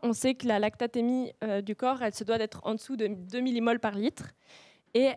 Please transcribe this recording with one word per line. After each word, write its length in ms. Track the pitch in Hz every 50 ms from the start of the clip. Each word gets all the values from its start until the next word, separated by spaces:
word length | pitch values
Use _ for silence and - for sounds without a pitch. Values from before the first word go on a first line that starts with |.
| -
on 100 | 240 226
sait 220 | - - 262 262
que 100 | - - 240
la 120 | 214 202
lactatémie, 720 | 208 214 - - 240 233 - 240 233 240 254 254 254 - - - 220
euh, 180 | 214 196 202
du 140 | 202 202 208
corps, 280 | - 247 254 262 254 247
elle 100 | 214 202
se 100 | - 214
doit 140 | 190 226 226
d'être 240 | 214 214 - - -
en 120 | - 220
dessous 220 | 220 - - 269 220
de 100 | 214 196
deux 320 | 208 185 180 185 233 247
millimoles 400 | 254 262 240 233 226 233 233 240
par 160 | - 214 202
litre. 380 | 202 214 294 - - - - - _ _ _ - - - - _ _ _ _ -
Et, 200 | 233 262 269 -